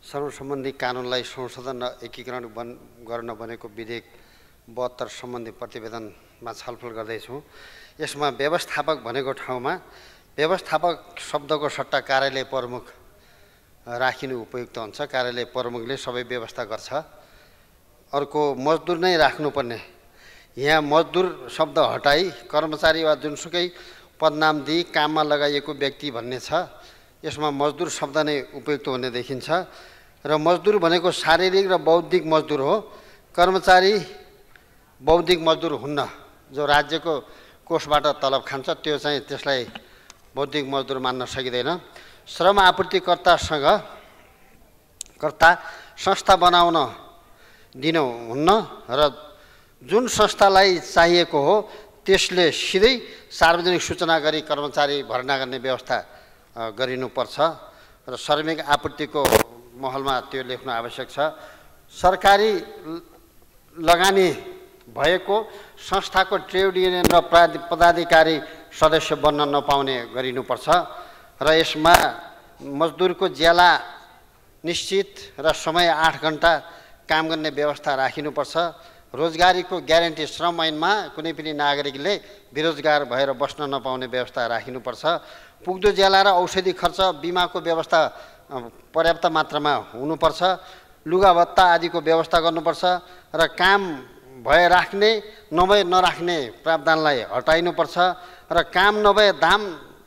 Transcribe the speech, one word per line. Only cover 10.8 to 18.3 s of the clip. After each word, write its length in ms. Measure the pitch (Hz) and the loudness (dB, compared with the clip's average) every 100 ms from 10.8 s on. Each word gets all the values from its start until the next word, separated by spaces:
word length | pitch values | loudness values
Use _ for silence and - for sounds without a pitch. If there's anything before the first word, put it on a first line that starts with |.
| 175 160 - - | -2 -4 -12 -20
शब्दको 500 | - 151 139 151 147 | -8 -8 -4 -4 -4
सट्टा 320 | - 135 143 | -6 -4 -4
कार्यालय 420 | - 135 135 131 | -2 -2 0 -4
प्रमुख 400 | 127 135 123 120 - - - _ _ _ _ _ _ _ - | -6 -8 -8 -12 -16 -20 -20 _ _ _ _ _ _ _ -14
राखिनु 520 | 120 127 123 135 127 | -2 -2 -2 -10 -10
उपयुक्त 380 | 107 123 117 - | -10 -12 -12 -12
हुन्छ। 240 | 110 101 | -14 -12
कार्यालय 420 | 147 131 123 120 | -6 -4 -4 -6
प्रमुखले 520 | 113 127 120 120 117 131 | -8 -8 -8 -10 -10 -10
सबै 260 | - 123 | -8 -10
व्यवस्था 420 | 117 123 113 - | -8 -10 -10 -12
गर्छ। 280 | 110 110 - 135 160 - _ _ _ _ _ _ _ _ _ | -10 -10 -8 -10 -10 -20 _ _ _ _ _ _ _ _ _
अर्को 400 | 143 143 | -6 -4